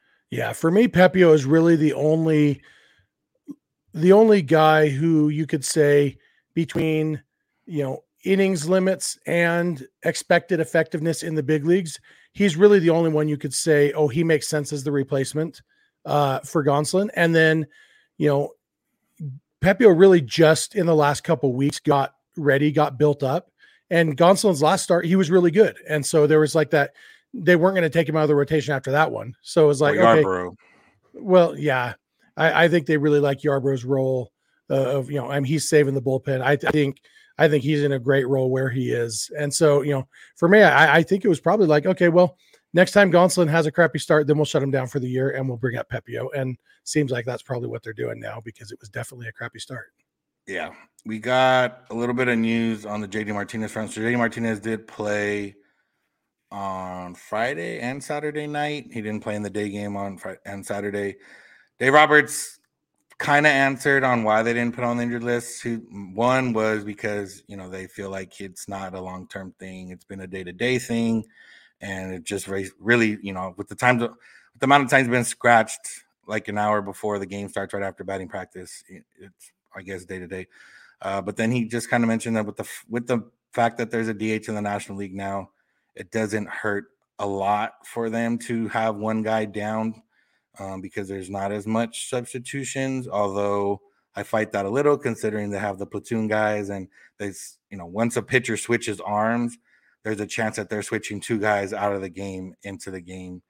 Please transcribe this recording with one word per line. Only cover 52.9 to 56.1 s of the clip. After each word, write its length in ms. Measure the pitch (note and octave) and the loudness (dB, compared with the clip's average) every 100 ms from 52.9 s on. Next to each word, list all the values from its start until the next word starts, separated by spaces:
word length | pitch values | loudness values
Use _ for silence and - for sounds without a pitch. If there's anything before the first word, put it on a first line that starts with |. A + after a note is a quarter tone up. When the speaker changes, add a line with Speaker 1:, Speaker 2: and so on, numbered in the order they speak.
| G#2 | -10
Speaker 2:
the 80 | G2+ | -8
J 160 | G#2+ | -8
D 80 | G#2+ | -6
Martinez 400 | G#2 G2 A2 G#2+ | -6 -8 -8 -8
front. 180 | A2+ G#2 | -8 -8
So 120 | G#2+ | -4
J 80 | A2 | -2
D 60 | B2 | 0
Martinez 440 | A#2 A#2 A#2 G#2 | -2 -2 -6 -4
did 260 | A2 A2 - | -6 -8 -8
play 720 | - G#2 G#2 G#2 G#2 G2+ - _ _ _ _ _ | -8 -4 -2 -2 -4 -8 -16 _ _ _ _ _